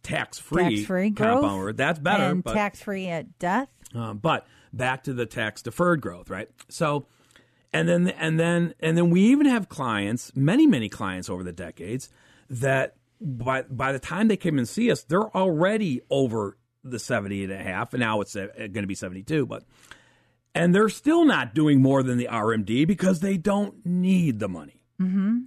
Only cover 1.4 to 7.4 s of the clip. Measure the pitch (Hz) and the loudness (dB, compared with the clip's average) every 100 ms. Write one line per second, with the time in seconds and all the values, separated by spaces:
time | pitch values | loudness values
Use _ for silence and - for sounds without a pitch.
1.4 | 294 95 - 110 139 160 147 202 190 180 | 0 -2 -6 -2 -2 0 0 0 0 -2
2.4 | 143 214 202 - - 196 185 165 - _ | -2 -2 -2 -6 -10 -8 -6 -8 -10 _
3.4 | 175 214 269 _ - 120 113 107 160 131 | -2 -2 -2 _ -12 -10 -8 -4 -2 -2
4.4 | - _ _ 107 127 131 - 123 117 123 | -4 _ _ -6 -4 -4 -6 -6 -6 -4
5.4 | 107 - 120 - 175 165 104 87 - 92 | -6 -6 -12 0 2 2 -2 -10 -10 -10
6.4 | 113 _ - - 156 147 - _ _ _ | -10 _ -20 -4 -2 -2 -6 _ _ _